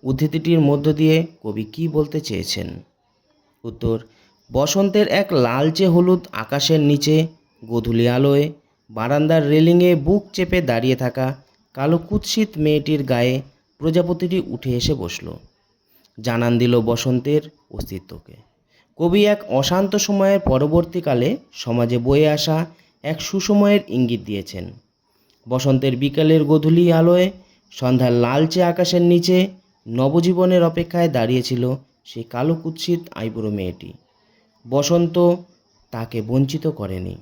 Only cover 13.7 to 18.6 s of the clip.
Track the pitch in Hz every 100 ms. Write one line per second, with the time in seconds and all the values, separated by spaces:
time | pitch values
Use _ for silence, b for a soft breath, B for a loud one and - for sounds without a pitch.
13.7 | _ 156 165 175 170 180 185 175 123 131
14.7 | 123 120 139 87 - 82 80 _ _ _
15.7 | _ _ b b - 110 117 120 120 123
16.7 | 120 113 117 131 127 131 151 151 _ _
17.7 | 104 - 95 90 85 - - _ _